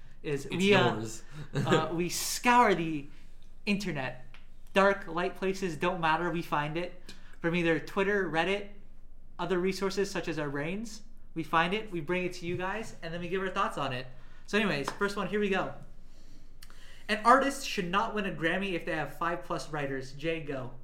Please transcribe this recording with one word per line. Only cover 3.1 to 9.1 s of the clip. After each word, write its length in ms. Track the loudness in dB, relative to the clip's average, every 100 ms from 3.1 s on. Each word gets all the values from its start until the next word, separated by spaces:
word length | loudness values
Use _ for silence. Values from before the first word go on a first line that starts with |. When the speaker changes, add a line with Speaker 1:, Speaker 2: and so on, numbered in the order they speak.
| -10 -10 -10 -10 -6 0
Speaker 1:
internet. 600 | 0 0 -2 -4 -6 -10 -10 -12 -12 0
Dark, 300 | 6 6 4 0
light 300 | -2 -2 0
places 400 | -2 0 -2 0
don't 240 | 2 4
matter. 280 | 4 4 2
We 120 | 0
find 340 | 0 0 0 -2
it 240 | -4 -6 -10 -10 -10 -4
from 140 | 0
either 240 | 2 4 2
Twitter, 500 | 2 0 2 2 2
Reddit, 380 | 2 2 0 -4 -10 -10 -10 -12